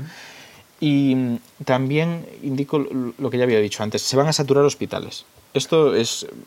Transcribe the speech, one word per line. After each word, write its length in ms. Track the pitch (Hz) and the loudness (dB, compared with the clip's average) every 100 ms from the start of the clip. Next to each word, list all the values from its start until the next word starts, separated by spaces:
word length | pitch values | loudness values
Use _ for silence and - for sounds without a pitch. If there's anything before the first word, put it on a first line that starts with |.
| 147 - - - - - - _ | -12 -14 -20 -20 -20 -20 -20 _
Y, 360 | 151 139 139 131 | 0 2 4 2
mm, 220 | 127 120 - _ | 0 -4 -8 _
también 600 | 151 127 131 147 165 170 - - | -2 0 2 0 0 -4 -8 -10
indico 340 | 143 135 143 156 | -6 -4 -2 -2
lo, 340 | 135 131 123 - | -2 -4 -4 -4
lo 120 | 135 | -4
que 80 | 123 | 0
ya 80 | 123 | 2
había 140 | 110 | 4
dicho 220 | 104 - | 2 -2
antes, 180 | 107 110 | -4 -4
se 160 | - 131 | 0 2
van 100 | 147 | 2
a 60 | |
saturar 320 | 151 139 135 143 | 0 2 4 4
hospitales. 600 | - 104 95 - - - _ _ | 2 -6 -6 -8 -14 -20 _ _
Esto 400 | 139 - 160 151 110 | -6 0 4 4 4
es, 300 | 113 - - - | 0 -4 -10 -14